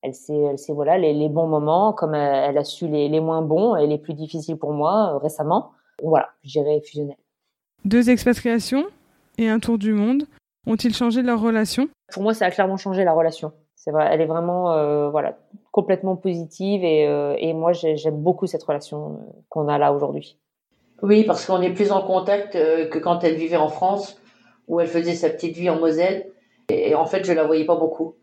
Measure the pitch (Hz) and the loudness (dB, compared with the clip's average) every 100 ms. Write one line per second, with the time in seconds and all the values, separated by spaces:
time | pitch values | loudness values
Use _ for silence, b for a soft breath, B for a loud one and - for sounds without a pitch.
0 | 135 127 - 151 147 139 143 147 147 185 | -10 -12 -6 -2 0 -2 -8 -4 2 2
1 | 165 147 151 151 165 151 147 165 214 208 | 2 2 0 0 0 0 2 2 2 0
2 | 160 151 143 139 143 143 147 - 170 151 | -2 0 0 0 0 0 -2 -6 -4 0
3 | 147 156 160 160 156 156 226 190 147 151 | 2 0 0 -2 0 2 2 2 2 0
4 | 151 151 156 165 151 160 147 147 151 208 | -6 -10 -8 -8 -8 -6 -4 -2 0 2
5 | 208 143 151 - 151 175 - b b - | 2 0 -4 -4 0 0 -2 b b -8
6 | 151 156 - _ 139 151 143 151 147 147 | 2 2 2 _ -6 -2 0 -2 -2 -8
7 | 147 139 _ _ _ _ _ _ 196 226 | -8 -10 _ _ _ _ _ _ 0 2
8 | 240 247 247 240 240 233 - 269 370 _ | 4 4 2 0 0 -2 0 -2 -2 _
9 | _ _ _ - 226 220 - 233 208 214 | _ _ _ -2 0 0 0 0 0 0
10 | 208 277 294 b _ _ - 220 247 220 | 2 0 -2 b _ _ -4 0 0 0
11 | 240 226 247 233 226 220 214 - 285 _ | 0 2 0 2 2 2 0 0 -2 _
12 | _ - 202 220 185 180 190 190 196 190 | _ -2 -2 2 0 2 0 0 -4 0
13 | 180 160 165 160 151 _ _ _ - 151 | 2 4 2 0 -12 _ _ _ -4 0
14 | 151 156 156 160 170 180 180 160 147 147 | 2 2 2 0 -2 0 0 0 2 0
15 | 147 151 147 - _ - _ - 170 185 | 0 0 -4 -6 _ -20 _ -2 0 -2
16 | 190 185 190 170 165 - 190 202 180 156 | -2 -4 -4 -6 -8 -6 -2 0 2 2
17 | 147 147 143 143 165 165 165 175 165 151 | 2 0 -2 -2 -2 0 0 0 0 -2
18 | 156 151 156 175 185 156 - 147 - 151 | -2 0 0 0 -2 -6 -4 -6 -6 -10
19 | 151 151 - - _ 160 147 147 143 143 | -10 -12 -16 -20 _ -4 -2 2 2 2
20 | 143 143 - _ _ _ _ _ _ _ | -2 -6 -12 _ _ _ _ _ _ _
21 | 202 214 214 - - 185 180 175 202 190 | 4 4 4 0 0 0 0 0 2 2
22 | 190 185 190 202 202 180 156 165 160 165 | 2 -2 0 -2 -2 0 2 2 0 -4
23 | 175 170 170 160 165 170 151 - 185 202 | -2 2 2 0 -2 0 0 0 -2 -2
24 | - - b b b b - 165 165 165 | -6 -16 b b b b -4 0 0 0
25 | 170 170 165 156 170 160 175 160 165 156 | -2 0 -2 -2 -8 -2 0 2 2 2
26 | 180 202 - b b b - - 95 151 | 0 0 -8 b b b -4 0 2 2
27 | 160 190 180 160 156 160 156 160 160 - | 0 -2 0 0 2 2 2 0 0 -4
28 | 160 - | -8 -10